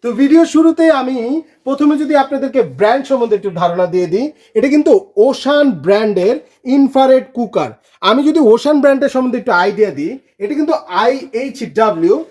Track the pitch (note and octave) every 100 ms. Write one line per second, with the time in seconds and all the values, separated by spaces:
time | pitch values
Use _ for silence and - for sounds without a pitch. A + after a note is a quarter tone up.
0 | A#3+ A3+ C#4 D#4+ E4 D4+ D#4+ D#4+ D#4+ C#4+
1 | C4 C4 A#3 D#4 - _ - C#4 D4 D4+
2 | D4 D4 C4+ C#4 C4 C4+ G3 C3 G#3 C4
3 | - C4+ A3+ G3+ G3 E3+ F3 F3 F3+ F3+
4 | F3 F#3+ D4 - _ A3 C4 D4 D4+ G#3
5 | - - B3 - C4+ D4 C#4+ F3+ D#3+ G3+
6 | A3 F#3+ F#3 C#4 - _ B3+ C#4 C#4 C4+
7 | C4 C4 B3+ A#3+ A#3 F#3+ C3 - _ _
8 | F#3 A#3+ D4 D#4+ B3+ A3+ C#4+ D4+ C#4 C4+
9 | C#4 C4 B3+ A#3+ A#3+ F3+ F#3+ G3 G3+ C#3
10 | D#3 C4+ _ _ G3+ D4+ D4+ - - F3+
11 | A#3 C4+ - A3+ C4+ - G3+ G#3 A3 E3
12 | E3+ C4+ E4